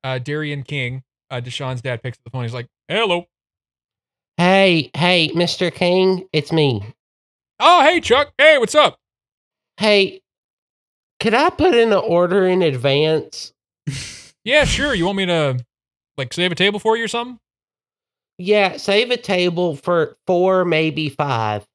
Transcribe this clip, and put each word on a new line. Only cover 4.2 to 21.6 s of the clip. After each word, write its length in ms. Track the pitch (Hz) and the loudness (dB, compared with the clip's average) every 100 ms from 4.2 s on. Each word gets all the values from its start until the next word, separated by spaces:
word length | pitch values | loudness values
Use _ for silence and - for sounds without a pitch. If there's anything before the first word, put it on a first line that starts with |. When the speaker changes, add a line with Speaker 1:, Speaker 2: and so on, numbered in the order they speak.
| _ - | _ 0
Speaker 2:
Hey, 540 | 175 196 190 170 135 - | 2 4 4 2 -2 -2
hey, 340 | 180 180 156 | 2 2 2
Mister 360 | 165 170 - 180 | 0 -2 -2 -4
King, 560 | - 180 180 185 185 - | -2 0 2 2 0 -2
it's 200 | 160 151 | -6 -2
me. 300 | 165 147 113 101 - _ _ _ _ _ _ | 0 0 0 -6 -18 _ _ _ _ _ _
Speaker 1:
Oh, 220 | 262 349 | 4 6
hey, 180 | 285 349 | 4 2
Chuck. 320 | - 247 294 - | 2 0 0 2
Hey, 200 | 294 302 | 4 4
what's 160 | 226 202 | 2 2
up? 220 | 196 - _ _ _ _ _ _ _ - | 2 0 _ _ _ _ _ _ _ -4
Speaker 2:
Hey, 460 | 214 208 196 - _ _ _ _ _ _ _ _ _ _ | 2 2 2 -4 _ _ _ _ _ _ _ _ _ _
could 140 | 226 | -2
I 160 | 226 320 | 2 0
put 240 | - 330 | 2 2
in 180 | 240 226 | 4 4
an 60 | 202 | 2
order 480 | - 170 175 196 185 | 0 0 2 2 2
in 160 | 185 | 2
advance? 880 | 170 131 135 139 156 160 - - - _ _ _ - 131 - - - _ | 0 0 0 2 2 0 -4 -16 -18 _ _ _ -12 -10 -12 -16 -20 _
Speaker 1:
Yeah, 200 | - 294 | 0 2
sure. 280 | 269 - 285 | 2 0 -2
You 120 | 226 170 | 0 -2
want 100 | 190 | -2
me 80 | 185 | -2
to, 320 | 170 147 127 120 _ _ _ _ - | 0 0 -4 -8 _ _ _ _ -12
like, 140 | 131 | -10
save 180 | - 180 | -4 -4
a 40 | 170 | 0
table 220 | 190 208 | -2 0
for 160 | 220 220 | -2 0
you 80 | |
or 40 | 226 | -2
something? 300 | 240 247 240 _ _ _ _ _ _ _ _ _ _ | -4 -8 -12 _ _ _ _ _ _ _ _ _ _
Speaker 2:
Yeah, 380 | 180 208 190 277 | 0 2 2 -2
save 340 | - 202 240 | -2 0 0
a 60 | 240 | -4
table 600 | - 185 180 170 175 143 | -2 -2 0 0 -4 -4
for 400 | - 175 151 _ - | -2 -2 -2 _ -2
four, 380 | 175 185 185 | 0 2 2
maybe 440 | 180 156 160 147 151 | 0 0 -2 -4 -8
five. 560 | - 143 120 110 107 | -6 -4 -2 -2 -4